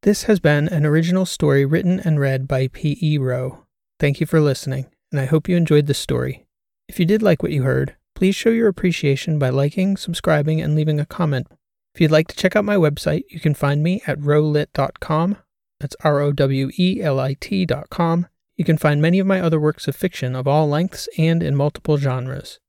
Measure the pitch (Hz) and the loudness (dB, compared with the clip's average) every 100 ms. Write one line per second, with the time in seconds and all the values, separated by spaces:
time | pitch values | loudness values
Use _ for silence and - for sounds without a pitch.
0 | - 208 - 202 151 147 151 160 151 156 | 2 0 2 2 4 2 0 0 2 2
1 | 165 185 180 - 151 139 139 160 185 185 | 2 0 -2 0 2 2 2 0 0 0
2 | 175 151 139 135 135 131 131 - 151 143 | 0 0 0 -2 -2 -2 -2 -4 -4 -2
3 | 156 151 127 123 131 - _ _ _ _ | -2 0 -2 -4 -6 -10 _ _ _ _
4 | 143 143 156 160 147 131 - 131 131 _ | -2 0 0 2 2 0 -4 -8 -8 _
5 | _ 147 131 160 - 175 160 151 143 135 | _ -6 0 0 2 0 4 4 4 -2
6 | - 123 127 - _ _ _ _ _ - | -2 -4 -4 -8 _ _ _ _ _ -2
7 | 170 214 214 - - 143 131 127 139 - | 2 2 2 0 0 -2 0 0 -2 -8
8 | _ - 190 196 233 226 226 180 180 170 | _ -2 -2 0 0 2 0 0 -2 0
9 | 147 135 - 151 135 131 143 165 185 196 | -2 -2 -2 -2 0 0 0 0 -2 -2
10 | - 165 - 151 147 156 147 151 156 151 | -4 -4 0 2 2 0 0 0 0 -2
11 | 147 - 165 135 - _ _ _ _ - | -4 -4 -2 -2 -6 _ _ _ _ 0
12 | 156 156 165 - 185 214 202 208 156 147 | 4 4 2 -2 0 0 0 2 2 0
13 | - 151 - 165 160 147 143 143 160 190 | -2 -4 -6 -4 -2 0 0 0 0 -2
14 | - 143 143 151 151 147 147 - 135 - | -4 -4 0 2 2 0 -2 -4 -4 -6
15 | - 156 170 202 _ _ _ _ 143 - | -4 0 0 -4 _ _ _ _ -12 -4
16 | 160 143 143 143 135 135 135 - 180 190 | 0 2 0 0 0 2 -2 0 0 2
17 | 175 135 131 135 - 196 180 143 - - | -2 -2 -2 -6 -4 -2 -2 -2 -6 -2
18 | 170 170 175 _ _ - 165 156 151 147 | 0 0 -2 _ _ -6 0 2 2 2
19 | 156 185 190 190 170 160 151 151 - 135 | 2 2 2 2 2 2 0 -2 -6 -4
20 | 185 - 127 131 135 147 151 147 185 - | -6 -4 -6 -4 0 2 2 0 -2 -6
21 | - - 160 165 160 139 147 - - 151 | -12 0 2 2 0 0 0 -2 -2 0
22 | 139 127 127 131 - - | 0 -2 -6 -10 -14 -20